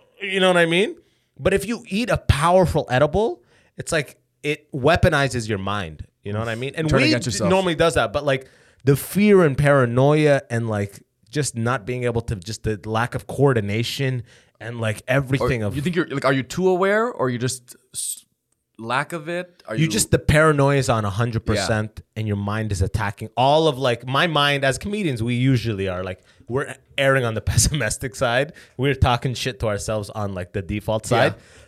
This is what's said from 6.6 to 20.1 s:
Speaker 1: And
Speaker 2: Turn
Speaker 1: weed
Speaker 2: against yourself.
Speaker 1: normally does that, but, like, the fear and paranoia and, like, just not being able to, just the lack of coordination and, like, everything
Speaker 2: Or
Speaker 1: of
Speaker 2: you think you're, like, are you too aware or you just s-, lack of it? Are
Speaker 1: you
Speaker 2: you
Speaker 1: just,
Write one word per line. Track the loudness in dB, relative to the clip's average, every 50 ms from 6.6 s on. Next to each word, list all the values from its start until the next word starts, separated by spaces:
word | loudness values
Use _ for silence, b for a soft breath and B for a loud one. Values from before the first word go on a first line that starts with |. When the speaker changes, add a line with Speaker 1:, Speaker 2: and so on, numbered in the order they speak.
| -8 -6 -6
Speaker 1:
And | -4 0 2
Speaker 2:
Turn | 4 4
Speaker 1:
weed | 4
Speaker 2:
against | 4 2 0 0
yourself. | -4 -2 0 0 2
Speaker 1:
normally | 2 2 2 0 0
does | 2 2 2 2
that, | 0 0 0
but, | -2 -2 0
like, | 0 -2 -2 b b b b b b b b 2
the | 2 2
fear | 2 0 -2 0 2 6 6 8 8 6
and | 4 4
paranoia | 2 4 4 4 4 4 2 2 4 4 4 4 4 4 4 4 2 0 -4
and, | -4 -4 -2 -2
like, | -2 -4 -4 -6 -8 -14 -20 _ _ _ _ _
just | -6 -4 -4 -4 -4
not | -4 -2 -2 -2 -4 -4
being | -6 -6 -4 -2
able | -2 -2 -2
to, | -2 -4 -6
just | -6 -8 -10 -12 -6 -6
the | -6 -6 -6 -6
lack | -4 -2 -2 -2 -2 -4
of | -8 -10 -6
coordination | 0 2 2 4 4 2 0 -2 -2 -2 -4 -4 -4 -4 -4 -2 -4 -4 b b b b b b b -16
and, | -14 -12 -8 -4
like, | -4 -4 -4 -4 -4
everything | -2 0 0 0 0 0 0 0 0 0 -2
Speaker 2:
Or | -2 -4
Speaker 1:
of | -4
Speaker 2:
you | -2
think | -4 -2 -2
you're, | -2 -2 -2
like, | -2 0 0
are | 2
you | 0 0
too | -2 -4 -4 0 2 2
aware | 2 2 2 2 2 2 0
or | -2 -2 -2 -2 -2
you | -2 -2
just | -4 -4 -6 -8 -12 -20 -20 -20 _ _ -12
s-, | -10 -10 -10 -10 -12 -16 _ _ _ _ _ _ _ _ _ _
lack | -12 -6 -4 -4 -4 -4 -4
of | -8 -10 -8 -8
it? | -8 -8 -8 -10 _ _ _ -6
Are | -2
Speaker 1:
you | 0 0
Speaker 2:
you | 2
Speaker 1:
just, | 0 0 0 0